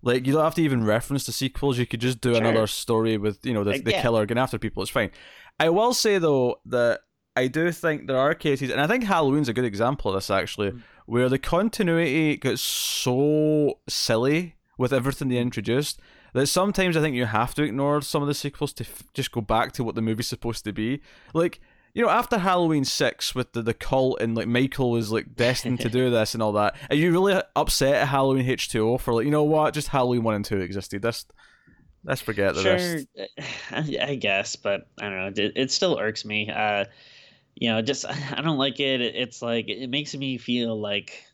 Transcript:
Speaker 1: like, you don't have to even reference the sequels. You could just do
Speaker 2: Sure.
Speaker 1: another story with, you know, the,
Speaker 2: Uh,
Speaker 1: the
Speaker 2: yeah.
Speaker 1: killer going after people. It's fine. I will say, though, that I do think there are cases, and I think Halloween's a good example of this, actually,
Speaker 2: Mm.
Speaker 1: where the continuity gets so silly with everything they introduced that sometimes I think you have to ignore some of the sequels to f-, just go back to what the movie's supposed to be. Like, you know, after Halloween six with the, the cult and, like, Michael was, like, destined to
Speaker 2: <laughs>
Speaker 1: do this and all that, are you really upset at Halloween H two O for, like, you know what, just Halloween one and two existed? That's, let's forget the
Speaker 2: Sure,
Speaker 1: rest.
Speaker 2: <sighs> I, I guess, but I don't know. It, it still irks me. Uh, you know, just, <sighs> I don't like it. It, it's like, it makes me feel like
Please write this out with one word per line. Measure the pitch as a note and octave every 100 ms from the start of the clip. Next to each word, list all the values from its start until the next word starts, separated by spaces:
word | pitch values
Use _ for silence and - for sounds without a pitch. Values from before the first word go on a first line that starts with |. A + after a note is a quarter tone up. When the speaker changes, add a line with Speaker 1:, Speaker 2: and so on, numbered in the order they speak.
Speaker 1:
like, | A#2+ B2 B2+
you |
don't | D3+
have | D#3
to | D#3+
even | D#3+ B2+
reference | A2 G#2+ - C#3 -
the |
sequels. | - C3 - C#3+ B2
You | A#2+
could | A#2
just | A#2+ B2
do | B2+
Speaker 2:
Sure. | A#2
Speaker 1:
another | A2+ A2 A2
story | - - A2+ A2+ A2
with, | G#2 G2
you | B2+
know, | A2+
the, | G2+
Speaker 2:
Uh, | F#2+
Speaker 1:
the | F2
Speaker 2:
yeah. | G2+
Speaker 1:
killer | A#2+ A#2 G#2+
going | -
after | - G#2+
people. | A2 -
It's | F#2+
fine. | C3+ G2+ - - - - _
I | D#3
will | F3 A#3
say, | B3 A3 G3
though, | E3 C#3 B2 - -
that | A#2+ A#2+ A2 _ _ _ -
I | C3
do | C#3+ E3+
think | E3 E3+ D3+ -
there | C3
are | C#3
cases, | E3 D#3+ C#3 C#3
and | -
I | D3+
think | A#3+
Halloween's | A3+ F3+ C#3+ C#3+ C#3
a |
good | A#2
example | B2 G2 A#2 C#3 -
of | F#2+
this, | -
actually, | G2 F2 - G#2
Speaker 2:
Mm. | B2 - - -
Speaker 1:
where | A#2 B2+
the | C3
continuity | - E3+ A3 - F#3+ E3 E3 D3 D#3 D3
gets | C3 A#2
so | - - - - - B2+ D3 D3+ D3+ D3+ D3 - -
silly | - - A2+ B2+ D#3 F3 - _ -
with | B2+
everything | C3+ B2+ C3 C3+
they | B2
introduced | A#2+ A#2 G#2 A#2+ D3+ - - - -
that | B2 C#3
sometimes | - G3 F#3+ F#3 D#3+
I |
think | D#3
you | B2 A#2+
have | G#2+ A#2+
to | -
ignore | D3+ A#2 C#3 D3
some | C#3+ D#3
of | C#3+
the |
sequels | C#3+ D3 - C#3+
to | -
f-, | A#2 - -
just | - C3
go | -
back | G#2+ A2 A#2+
to | -
what | A#2
the | A2
movie's | A2 A2 A2
supposed | A#2+ A#2+ A2+
to | -
be. | G2+ A2 C#3+ - - -
Like, | D#3 E3+ - - _ _
you | -
know, | A#3
after | G#3 - A#3
Halloween | F#3 F3+ E3+ D#3
six | C3 - C3+ - -
with | B2+ B2
the, | A#2
the | A2+
cult | A2+ - C3+ C3 -
and, | A#2 A2+
like, | A2+
Michael | A#2+ C3+ C3+ B2+
was, | A#2 A2+
like, | A2 - A#2
destined | A#2+ B2+ - B2
to | A#2+
Speaker 2:
<laughs> |
Speaker 1:
do | A#2+ B2+
this | A#2+ A2
and | A2+
all | A2
that, | G#2 G#2 - -
are | D3
you | E3+
really | E3+ G3 F#3+ - -
upset | D3 - C3+
at | C#3+ C3
Halloween | C3+ C3+ C3 B2+
H | B2+ -
two | A#2 A2
O | B2+
for, | -
like, | A#2
you | C3
know | D3+
what, | D3+ D#3 D3+
just | D3+ C#3+
Halloween | C#3+ B2 B2
one | A2+
and | G#2
two | G#2 G2+
existed? | F2+ G2 - G2+
That's, | A2+ A#2+ - _ - _ _ _ _ _
let's | - C3+
forget | - G2+ G2
the | -
Speaker 2:
Sure, | F#3+
Speaker 1:
rest. | F3+ F3+ E3 C3+ - G2 - - - -
Speaker 2:
<sighs> | A#2 D3+ C3+
I, | C#3
I | C#3
guess, | G#2 G2 G2+ -
but | G#2 G2+ - -
I | G#2
don't | F#2+ F#2+ G2+
know. |
It, | G2+ -
it | C3
still | - F#3+ B2
irks | G#2+ A2
me. | G#2+ G#2+ G#2
Uh, | G#2 G#2+ G2+ G2 - - - - _ _
you | - A#2+
know, | A2+
just, | A2+ - -
<sighs> | C#3 C#3 D3
I |
don't | D3+ D3
like | C#3 -
it. | C#3 C3
It, | A#2+
it's | F#2 B2 -
like, | A#2+ A#2 A2
it | G2+ B2+
makes | C3 D3 C#3+
me | C3+ B2+
feel | - B2 A#2 A2
like | G#2 G2+ - - -